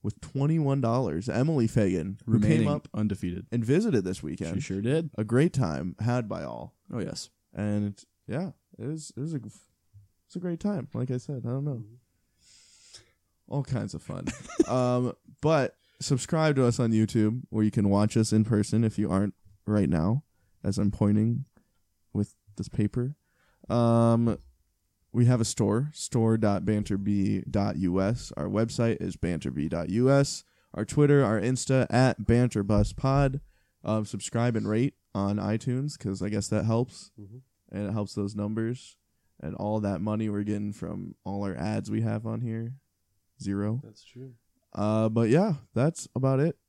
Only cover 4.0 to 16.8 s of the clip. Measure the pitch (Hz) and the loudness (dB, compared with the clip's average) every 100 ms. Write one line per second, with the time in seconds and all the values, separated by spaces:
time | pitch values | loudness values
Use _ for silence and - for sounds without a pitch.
4 | 92 92 76 71 78 95 143 95 110 156 | 0 -6 -8 -6 -4 -4 -4 -4 0 -2
5 | 165 - 107 120 165 131 101 73 87 - | -2 -6 0 2 4 2 -2 -2 -6 -4
6 | 113 123 110 92 69 58 - _ _ 120 | -2 -2 -4 -8 -8 -10 -14 _ _ -8
7 | - - - _ _ - 104 104 104 98 | -6 -8 -14 _ _ -6 -4 -2 -2 -6
8 | - _ - 127 185 - _ - 113 156 | -20 _ -10 -8 -8 -12 _ -12 -10 -10
9 | 151 - 151 156 107 - _ _ _ - | -12 -10 -6 -6 -10 -18 _ _ _ -20
10 | _ _ _ 180 175 170 208 202 - 113 | _ _ _ -8 -6 -4 -4 -4 -6 -6
11 | 127 127 - 139 113 131 147 123 107 123 | -4 -4 -6 -8 -6 -4 -4 -6 -10 -18
12 | _ _ _ _ _ - _ _ - - | _ _ _ _ _ -20 _ _ -20 -20
13 | _ _ _ _ _ 143 135 127 104 - | _ _ _ _ _ -6 -4 -4 -6 -10
14 | - 92 87 - - 679 - 127 123 123 | -10 -8 -8 -10 -14 -4 0 0 0 0
15 | 123 - - - - 156 123 _ _ _ | -2 -6 -18 -4 0 2 0 _ _ _
16 | - 135 - 165 156 139 123 117 | -4 -4 -2 0 2 4 2 4